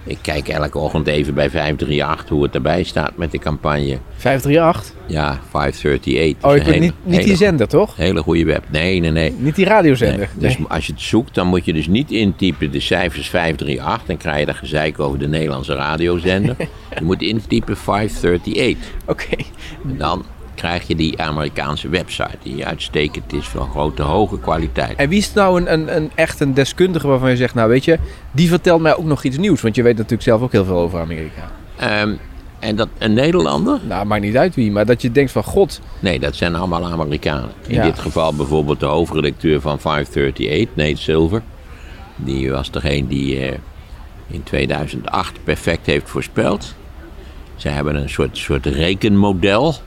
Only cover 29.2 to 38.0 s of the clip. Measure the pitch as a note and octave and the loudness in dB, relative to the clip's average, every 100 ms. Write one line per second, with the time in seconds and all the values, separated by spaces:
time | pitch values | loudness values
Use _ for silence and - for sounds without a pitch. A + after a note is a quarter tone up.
29.2 | C#3 C3+ G#3 D3+ A2+ G#2+ A#2+ A2+ G#2+ A#2 | 0 0 2 2 2 4 4 4 0 0
30.2 | - A2 B2+ G#2 F#2+ F2+ E2+ F2 E2 D#2+ | 4 2 4 2 2 2 0 -2 -6 -6
31.2 | D#2 - D2+ - - - A#2+ G#2 G#2+ G2 | -8 -12 -14 -14 -16 -6 -2 0 0 -2
32.2 | - - - - A2 G#2+ G#2+ - A2 G#2+ | -10 -16 -18 -8 -4 -2 -2 0 2 4
33.2 | D3 F3+ D#3+ C#2+ G#3+ C#4+ B2+ F#2 G#2 G#2+ | 4 4 2 2 2 0 -2 -4 0 0
34.2 | G2+ A#2 F3+ C#3+ A2 G2+ G#2+ B2 C3 A#2 | 2 2 2 2 2 2 4 4 4 2
35.2 | C#3 A2+ - - G3 - - - F#2 C#2+ | 2 0 0 2 2 0 -14 -4 -2 0
36.2 | C#2 - F2 E2+ F#2 E2+ F2 E2 D2+ D2+ | -2 -2 -2 0 0 -2 -2 -2 -2 -2
37.2 | - D2 A1+ - - A#2+ F#2+ - | -2 -2 -4 -10 -2 0 2 0